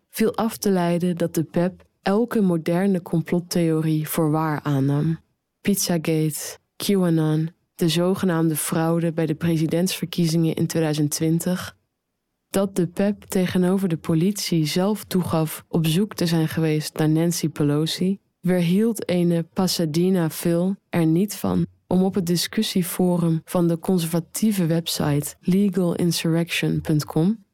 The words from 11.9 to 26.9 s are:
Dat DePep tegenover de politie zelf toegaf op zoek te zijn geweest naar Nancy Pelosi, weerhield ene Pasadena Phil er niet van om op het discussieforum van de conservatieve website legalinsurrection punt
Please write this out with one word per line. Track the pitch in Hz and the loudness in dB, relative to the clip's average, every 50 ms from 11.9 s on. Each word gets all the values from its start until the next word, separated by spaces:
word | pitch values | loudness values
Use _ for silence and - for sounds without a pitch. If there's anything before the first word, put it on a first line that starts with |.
| _ _ _ _ _ _ _ _ _ _ _ _ | _ _ _ _ _ _ _ _ _ _ _ _
Dat | - 196 202 196 196 | -2 -2 -2 0 0
DePep | - 175 170 - - 202 208 208 202 - | -2 -2 -2 0 0 0 0 -2 -4 -8
tegenover | - - 190 180 175 - 185 180 180 190 196 190 185 | -4 -2 -2 -2 0 0 2 2 2 2 0 0 0
de | 165 | -2
politie | 151 - - 170 160 170 202 208 - - - 175 165 156 | -2 -2 0 0 2 2 0 0 -2 -4 -2 0 0 0
zelf | 147 - 180 185 208 214 208 - | 0 0 0 0 0 0 -2 -4
toegaf | - - 185 170 - - 160 160 156 - - - _ | -2 -2 -2 0 0 0 0 0 -2 -4 -10 -10 _
op | - 170 160 | -2 0 2
zoek | 160 156 185 220 208 - | 2 2 2 0 -2 -2
te | - 180 | -4 -2
zijn | 165 170 165 160 160 | 0 2 2 0 0
geweest | - 170 160 156 156 151 147 - - | 0 0 0 0 0 0 -2 -4 -4
naar | - 156 151 | 0 2 2
Nancy | 156 160 165 175 170 - - 156 | 2 2 2 0 0 0 -4 -4
Pelosi, | - - 151 143 147 147 160 156 - - 180 190 196 - _ _ _ _ | -2 0 0 2 2 2 0 -2 -2 -2 -2 -2 -2 -4 _ _ _ _
weerhield | - 175 180 180 175 165 180 202 220 233 220 - - - | -2 0 2 2 2 2 2 2 2 2 0 -2 -4 -2
ene | 175 180 175 170 170 170 165 | 0 0 2 2 2 0 -2
Pasadena | - _ - 185 180 - - 170 156 147 170 175 185 190 180 165 156 | -4 _ -2 -2 0 0 0 -2 0 0 0 2 2 2 2 0 -2
Phil | - - - 175 170 170 180 190 202 - _ _ | -4 -4 -2 0 0 2 0 0 -2 -4 _ _
er | - 175 165 | -2 0 2
niet | 160 160 170 208 208 - | 2 2 2 0 -2 -4
van | - - 190 180 180 165 - - _ _ | -4 -2 -2 0 0 -2 -2 -6 _ _
om | _ 180 185 185 | _ 0 2 2
op | 196 190 | 2 0
het | 208 170 | -2 0
discussieforum | 170 175 165 - - - 220 220 - - 190 170 175 - - 185 180 175 170 170 170 160 160 - | 0 0 -2 -2 -2 -2 -4 -4 -2 -2 -2 -2 -2 -2 0 0 2 2 2 2 0 0 0 -2
van | - - 185 170 165 | -2 0 0 2 2
de | 170 160 | 0 0
conservatieve | - - 190 180 165 160 165 165 165 - - - 214 220 208 196 175 | 0 0 0 0 0 0 -2 -4 -4 -4 -4 0 0 0 2 2 2
website | 156 165 170 165 - - - 160 151 143 147 143 - - - | 2 0 0 -2 -4 -4 -2 0 0 0 0 -2 -4 -10 -6
legalinsurrection | _ - 180 196 208 202 185 196 180 170 - - 180 170 165 - - 165 160 170 170 170 - - 160 160 160 156 | _ 0 2 2 2 2 0 0 0 0 0 0 0 0 0 0 0 0 0 0 0 -2 -2 -2 -2 0 -2 -2
punt | - - | -2 0